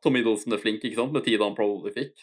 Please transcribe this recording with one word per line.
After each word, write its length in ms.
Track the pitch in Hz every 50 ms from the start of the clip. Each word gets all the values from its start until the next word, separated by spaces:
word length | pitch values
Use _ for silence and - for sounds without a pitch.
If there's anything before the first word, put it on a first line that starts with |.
| -
Tom 120 | - 131
Hiddleston 380 | 123 113 113 110 104 - 120 110
er 80 | 104 -
flink, 200 | 110 107 107 -
ikke 160 | - - 113
sant? 140 | 123 139 151
Med 100 | 135 -
tiden 200 | 127 113 104 104 104
han 80 | 101 -
probably 360 | 107 104 104 98 - 101 101
fikk. 180 | 120 139 143 - _